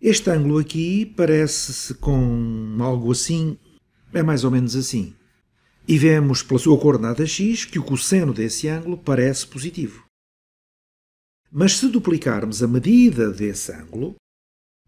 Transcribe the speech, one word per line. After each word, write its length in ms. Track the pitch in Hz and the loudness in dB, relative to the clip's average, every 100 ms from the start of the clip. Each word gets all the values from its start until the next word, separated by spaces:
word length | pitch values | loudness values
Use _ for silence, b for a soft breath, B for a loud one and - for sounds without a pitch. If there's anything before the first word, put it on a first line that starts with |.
| 220 | 0
Este 240 | 214 - | 2 2
ângulo 280 | 165 143 151 | 0 2 0
aqui 480 | 151 160 165 196 220 | 0 -4 -2 -2 -2
parece-se 880 | - 165 156 151 - - 127 - | 0 2 4 2 -2 -8 -10 -10
com 840 | 135 - 135 123 117 117 113 110 110 | -6 -2 0 0 0 -4 -6 -6 -4
algo 280 | 123 127 117 | -2 -2 0
assim, 480 | 120 - 165 160 143 _ _ _ _ _ | -2 -2 -2 -4 -6 _ _ _ _ _
é 100 | 175 | -2
mais 220 | 160 143 | 0 0
ou 80 | 127 | 0
menos 240 | 127 123 127 | 0 0 -2
assim. 400 | 127 120 92 - _ _ _ _ _ _ - | -4 -6 -6 -12 _ _ _ _ _ _ 0
E 100 | 156 | 4
vemos 460 | 156 156 143 127 | 4 4 2 0
pela 160 | - 131 | 0 0
sua 180 | 160 147 | 4 6
coordenada 480 | 147 127 113 120 156 | 6 2 0 -2 -4
x 380 | - 202 233 | -2 -2 -2
que 160 | - 165 | -6 -8
o 40 | - | -4
cosseno 480 | 131 - 190 156 | -4 0 2 2
desse 340 | 110 113 - 156 | -2 -4 -4 -6
ângulo 300 | 160 165 175 | -6 -6 -8
parece 500 | 151 131 131 135 - | -2 0 2 -2 -8
positivo. 560 | 131 156 175 120 98 _ _ _ _ _ _ _ _ _ _ _ _ _ _ _ | -10 -10 -8 -10 -12 _ _ _ _ _ _ _ _ _ _ _ _ _ _ _
Mas 280 | 147 190 - | 0 2 4
se 100 | 262 | 0
duplicarmos 720 | 226 185 160 139 110 107 107 | 0 0 0 0 -2 -4 -2
a 60 | 120 | 0
medida 640 | 123 139 240 240 131 110 | 0 4 6 6 4 -2
desse 400 | 98 104 98 - | -2 -6 -6 -10
ângulo, 440 | - 80 110 151 202 _ _ _ _ _ _ | -14 -14 -10 -10 -12 _ _ _ _ _ _